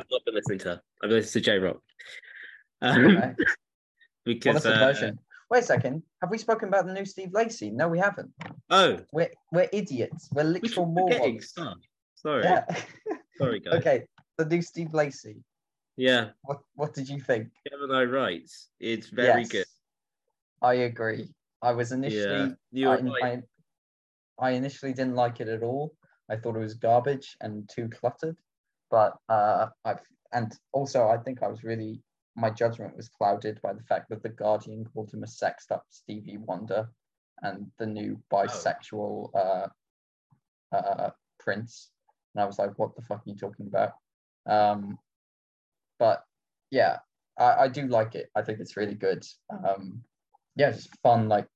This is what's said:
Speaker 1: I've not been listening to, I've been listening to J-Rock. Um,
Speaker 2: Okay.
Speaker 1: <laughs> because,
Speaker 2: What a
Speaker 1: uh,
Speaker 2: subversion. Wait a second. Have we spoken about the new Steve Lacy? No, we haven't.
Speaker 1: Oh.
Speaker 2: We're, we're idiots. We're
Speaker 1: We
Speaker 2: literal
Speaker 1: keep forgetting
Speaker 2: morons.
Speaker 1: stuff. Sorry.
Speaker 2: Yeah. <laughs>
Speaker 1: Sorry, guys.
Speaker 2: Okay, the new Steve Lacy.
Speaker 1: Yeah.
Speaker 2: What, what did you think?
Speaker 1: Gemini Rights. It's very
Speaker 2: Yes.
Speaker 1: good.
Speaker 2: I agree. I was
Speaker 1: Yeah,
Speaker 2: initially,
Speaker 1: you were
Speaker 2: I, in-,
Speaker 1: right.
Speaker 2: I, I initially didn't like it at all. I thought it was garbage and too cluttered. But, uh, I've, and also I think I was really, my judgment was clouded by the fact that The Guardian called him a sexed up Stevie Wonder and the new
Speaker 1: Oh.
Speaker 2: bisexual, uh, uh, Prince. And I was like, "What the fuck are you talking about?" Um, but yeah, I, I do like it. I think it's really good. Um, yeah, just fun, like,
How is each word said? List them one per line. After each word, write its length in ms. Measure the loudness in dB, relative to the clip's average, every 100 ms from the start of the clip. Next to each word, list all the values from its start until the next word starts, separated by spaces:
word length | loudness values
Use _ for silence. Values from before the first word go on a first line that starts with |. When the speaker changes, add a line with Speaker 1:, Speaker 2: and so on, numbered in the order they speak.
Speaker 1:
I've 60 | 0
not 140 | -4
been 100 | -2
listening 240 | -4 -4 -4
to, 120 | -6 -8 _ -8
I've 60 | 2
been 100 | 2
listening 240 | 2 0
to 60 | 2
J-Rock. 300 | 2 2 -4 _ _ -20 -20 -20 -20 -20 -20 _ -4
Um, 240 | 2 6 8 8
Speaker 2:
Okay. 180 | 4 0 -2 -2 _ _
Speaker 1:
<laughs> 460 | _ _ _ _
because, 300 | -6 -2 2 2
Speaker 2:
What 20 | 4
a 20 |
Speaker 1:
uh, 20 | 6
Speaker 2:
subversion. 400 | 6 4 -2 -6 _ -18 2
Wait 120 | 2
a 40 | 4
second. 360 | 2 0 -4 -10 -8
Have 80 | -6
we 80 | -4
spoken 300 | -2 -2 2
about 180 | 0 0
the 60 |
new 100 | -4
Steve 260 | -8 -10 -4
Lacy? 380 | -2 -2 -2 -8
No, 180 | -2 0
we 100 | 2
haven't. 320 | 0 -2 -12 -14 -16 -12 2
Speaker 1:
Oh. 280 | 6 6 4 -2
Speaker 2:
We're, 180 | -2 -2 -4 -2
we're 160 | 2 2
idiots. 560 | 0 -4 -4 -4 -6 -6
We're 120 | 0
Speaker 1:
We 160 | 2 2
Speaker 2:
literal 260 | 0 -2 0
Speaker 1:
keep 100 | 2
forgetting 180 | 2 4 2
Speaker 2:
morons. 140 | -2 -8
Speaker 1:
stuff. 280 | -10 -10 -12 _ _ _ _
Sorry. 280 | -2 2
Speaker 2:
Yeah. 200 | 4 2 2 -6 -10 -14
<laughs> 340 | -10 -10 _ -4
Speaker 1:
Sorry, 220 | -2 -2
guys. 140 | 0
Speaker 2:
Okay, 280 | 0 4 2 0 _ _ -4
the 60 | 0
new 160 | 0
Steve 300 | -2 -6 -4
Lacy. 420 | 0 0 -2 -16 -20 -20 _ _ _ _ 0
Speaker 1:
Yeah. 340 | 4 4 2 -8
Speaker 2:
What, 180 | -10 -10 _
what 200 | -6 -6
did 140 | -6 -8
you 120 | -6
think? 280 | 0 -2 -2 _ -16
Speaker 1:
Gemini 340 | -10 -2 0
Rights. 640 | 2 2 0 -2 -8 -20 -20 -10
It's 280 | -4 -4 -6
very 320 | 2 6 6
Speaker 2:
Yes. 60 | 4
Speaker 1:
good. 160 | -4 -4 _ _ _ _ _ _ _ _ 0
Speaker 2:
I 120 | 2
agree. 540 | 4 2 -2 -4 -4 -8 _ _ -4
I 100 | 0
was 180 | 0 0
Speaker 1:
Yeah, 60 | -2
Speaker 2:
initially, 560 | -2 -2 0 0 -2 -4 _
Speaker 1:
you 160 | 0 2
were 60 |
Speaker 2:
I, 40 | 2
in-, 80 | 2
Speaker 1:
right. 360 | -2 -2 -4 -10 _ _ _ _ _ _ _ _ -4
Speaker 2:
I, 80 | -2
I 20 |
initially 400 | 0 -2 -6 -8
didn't 220 | -4 -2
like 260 | 0 0 -2
it 80 | -6
at 140 | -4
all. 320 | -4 -4 -6 _ _ _ -8
I 80 | -6
thought 200 | -4 -4
it 40 |
was 140 | -6
garbage 600 | -2 4 4 4 -4 -6 -14
and 280 | -12 -10 -12
too 200 | -8 -8
cluttered. 480 | -4 -4 -4 -8 -8 _ _ _ _ 0
But, 260 | 4 4 2 0
uh, 400 | 2 4 2 0 _
I've, 160 | -6 -6 -8 _ -8
and 200 | -4 -4 -8 _
also 340 | -4 0 2 4
I 100 | 2
think 240 | 0 -6
I 60 | -6
was 140 | -6
really, 380 | -6 -6 -6 -12 _ _ _ -4
my 140 | -2
judgment 460 | 2 0 0 -12 -14
was 120 | -14
clouded 520 | -2 0 0 -4 -6
by 100 | -6
the 80 | -6
fact 260 | -4 -4 -4
that 120 | -10
The 80 | -10
Guardian 540 | -4 0 0 -2 -14 -12
called 200 | -10 -10
him 100 | -10
a 40 | -12
sexed 440 | -4 -4 -4 -8
up 140 | -8 -8
Stevie 480 | _ -14 -14 -14 -14
Wonder 500 | -8 -8 -4 -4 -4 _ _ _ _ -12
and 280 | -10 -10 -14 -8
the 80 | -8
new 340 | -6 -6 -8 -2
Speaker 1:
Oh. 40 | 0
Speaker 2:
bisexual, 920 | 0 -2 -4 -4 -8 -8 -6 -6 -6
uh, 320 | -2 0 -2 -4 _ _ _ _ _ _ _ _ _ -6
uh, 360 | -4 -2 -2 -4 -6 _ _
Prince. 520 | -6 -6 -6 -14 -20 _ _ _ _
And 80 | -4
I 40 | -2
was 120 | 0
like, 200 | -4 -2
"What 180 | -6 -6
the 60 |
fuck 160 | -10 -10
are 120 | -10
you 60 | -10
talking 300 | -10 -10 -6
about?" 260 | -2 -2 -4 _ _ _ _ 0
Um, 520 | 2 2 0 -6 -12 _ _ _ _ _ _ _ _ _ 2
but 260 | 2 2 -4 _ _ _ -4
yeah, 280 | 2 4 2 _ _ _ 2
I, 260 | 4 6
I 40 | 4
do 180 | 2 0
like 280 | 2 0
it. 160 | -4 -6
I 60 | -4
think 160 | -4 -6
it's 160 | -8 -6
really 160 | -4
good. 300 | -2 -2 -2 -6 -20 -16
Um, 520 | -6 -4 -4 -6 -16 -18 _ _ _ _ 0
yeah, 140 | 2
just 200 | 0 -12 0
fun, 260 | 4 4 4
like, 180 | 2 0